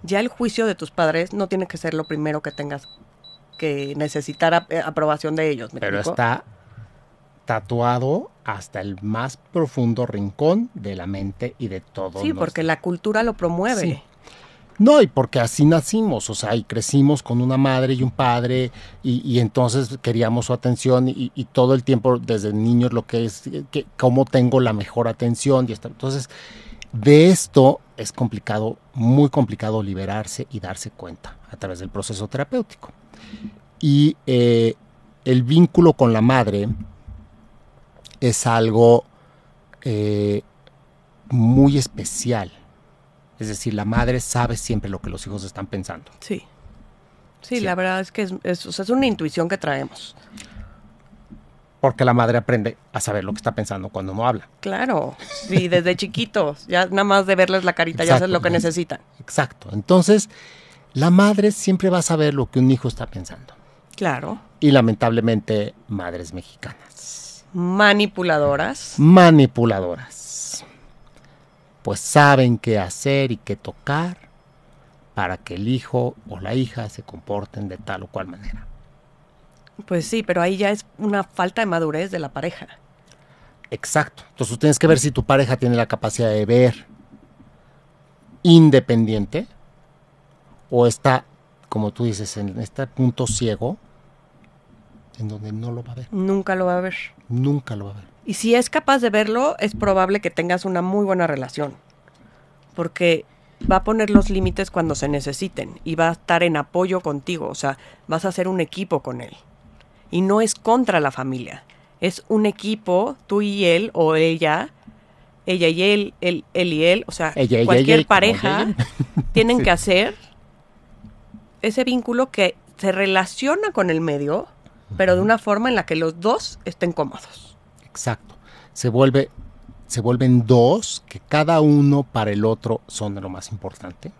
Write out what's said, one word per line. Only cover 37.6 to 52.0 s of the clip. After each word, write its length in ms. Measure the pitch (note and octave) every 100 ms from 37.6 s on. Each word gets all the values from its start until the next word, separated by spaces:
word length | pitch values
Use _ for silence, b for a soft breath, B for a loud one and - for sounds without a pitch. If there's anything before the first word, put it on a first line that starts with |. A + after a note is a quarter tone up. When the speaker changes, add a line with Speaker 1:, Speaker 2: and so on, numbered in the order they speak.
| _ _ _ - - -
Speaker 2:
es 280 | B2 A2+ B2
algo, 560 | A#2 A2+ G#2+ A#2 A#2 - b b b b b _ -
eh, 580 | C3+ G#2+ G#2 G#2 G#2 G2+ - _ _ _ _ _ _ _ -
muy 480 | B2 A2+ C3 C#3 C#3+
especial. 720 | B2+ - A2 - A#2+ A#2 F#2 - _ _ _ _ _ _ _ _
Es 80 | G#2+
decir, 240 | G#2 A#2+
la 100 | G#2
madre 380 | G#2 A2+ A#2+ B2+
sabe 340 | - B2 A#2+ A#2
siempre 340 | - A2 G2+
lo 120 | F#2+
que 80 | -
los 160 | F2+ -
hijos 160 | G2+
están 240 | F#2+ - G2
pensando. 420 | G2+ F#2 E2+ - _
Speaker 1:
Sí. 220 | - G#3 - _ - - - _ _ _ _ _
Sí, 140 | - B3
Speaker 2:
Sí. 20 |
Speaker 1:
la 140 | G3+ F3+
verdad 240 | F#3 F#3
es 120 | F#3+
que 80 | -
es, 120 | G3 F#3
es, 220 | - F3 -
o 60 |
sea, 120 | E3+
es 60 | F#3+
una 160 | B3+ C4+
intuición 420 | G3+ D#3 - E3+
que 80 | G3
traemos. 580 | - C#3 C3+ - - - B B B B B B - _ - - - - - _ _ _
Speaker 2:
Porque 240 | C3+ -